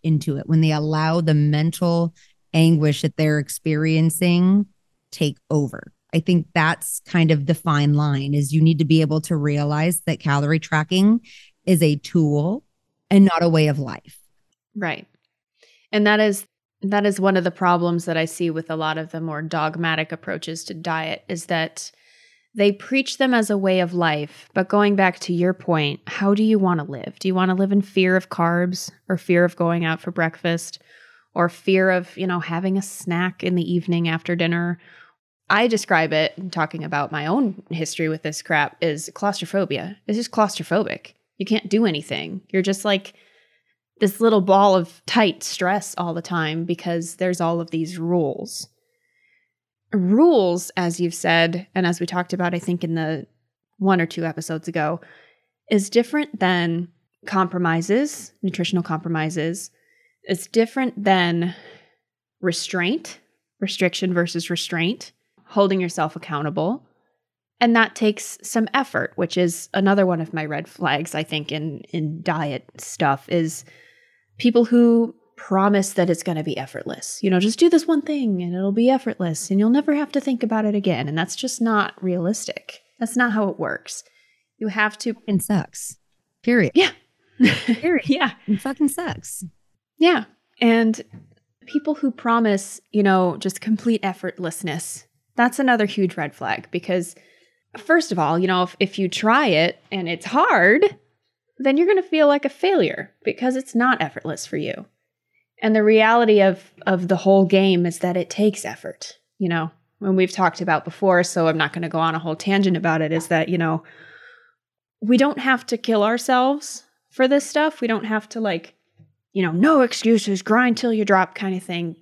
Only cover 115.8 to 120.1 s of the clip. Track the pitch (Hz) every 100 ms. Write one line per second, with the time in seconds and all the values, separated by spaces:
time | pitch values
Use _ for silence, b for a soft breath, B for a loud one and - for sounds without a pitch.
115.8 | - 214 208 240 - 254 262 294 - -
116.8 | _ _ _ - 262 285 277 302 311 302
117.8 | 233 220 214 214 214 226 208 165 - _
118.8 | _ _ _ _ _ 196 175 170 294 302
119.8 | 240 - 220